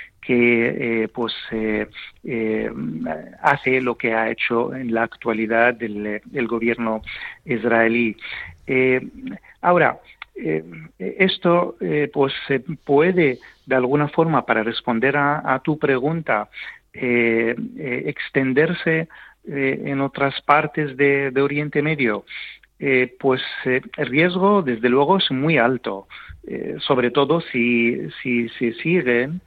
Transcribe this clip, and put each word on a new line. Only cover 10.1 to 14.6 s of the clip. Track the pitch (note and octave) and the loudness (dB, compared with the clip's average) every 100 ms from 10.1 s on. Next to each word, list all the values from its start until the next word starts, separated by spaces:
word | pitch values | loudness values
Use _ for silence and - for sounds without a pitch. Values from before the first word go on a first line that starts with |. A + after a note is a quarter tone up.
| - - G4 | -20 -18 -8
eh, | A3 D#3+ E3 E3 D#3+ - | -4 -4 -4 -16 -20 -10
esto, | F#3 - F#3+ - F3 F3 F3+ - | -8 0 0 2 2 2 2 -4
eh, | F3+ D3+ C#3+ | -2 -2 0
pues, | D3 C#3 - - | 0 0 -2 -2
se | C3+ | -2
puede, | A#2+ D3+ - C#3+ F3 F3+ D3 B2 - _ - | -2 -10 2 4 6 4 2 0 -10 _ 0
de | C3 | 2
alguna | B2 D3 D3 | 4 2 2
forma, | - E3 C#3 - | 2 4 2 2
para | A2+ | 2